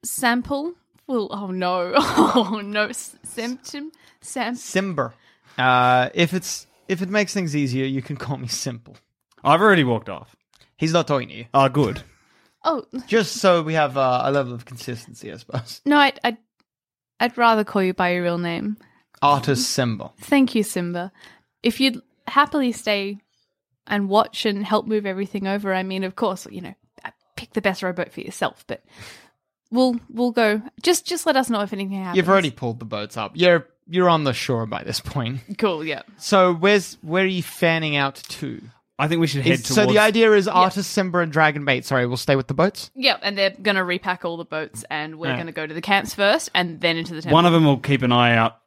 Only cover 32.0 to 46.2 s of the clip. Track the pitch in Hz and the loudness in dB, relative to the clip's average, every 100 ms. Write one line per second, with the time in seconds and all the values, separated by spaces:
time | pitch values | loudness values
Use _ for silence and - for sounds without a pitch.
32 | 185 180 170 196 165 - 123 117 113 104 | -2 0 4 4 2 -4 -8 -8 -8 -8
33 | 104 117 104 156 180 170 170 _ _ 175 | -8 -8 -8 2 4 4 2 _ _ 2
34 | 180 165 143 120 - 120 110 104 - 110 | 4 4 2 -2 -2 -2 -4 -8 -8 -8
35 | - 143 117 131 - 208 214 160 160 139 | -6 -6 -6 -8 -12 -2 -2 -2 -6 -8
36 | - _ - 202 185 170 190 208 180 - | -12 _ 2 4 4 4 4 2 0 -14
37 | 160 175 190 185 - - 170 165 156 143 | -4 0 0 -2 -6 0 0 2 -2 -2
38 | 139 - - - 143 120 117 _ _ - | -2 -4 -16 -12 -10 -10 -16 _ _ -4
39 | 147 165 160 139 131 127 120 135 208 208 | 0 2 2 2 2 2 2 4 6 6
40 | 214 220 226 208 185 180 185 196 190 - | 6 6 6 6 4 4 2 2 -4 -2
41 | 185 175 170 151 156 147 143 127 - 135 | 0 0 0 2 2 2 -2 -2 0 0
42 | 123 123 - 135 120 - 180 - - 269 | 0 -2 0 0 0 0 0 0 -16 -2
43 | 262 202 202 202 196 190 190 190 180 180 | 0 0 -4 0 -2 0 0 0 0 -2
44 | 196 180 175 170 165 156 156 110 - 156 | -4 -4 -6 -8 -8 -8 -8 -12 -10 -8
45 | 156 156 160 123 165 160 156 160 165 196 | -8 -8 -6 -6 -6 -8 -8 -8 0 0
46 | 202 - | 0 0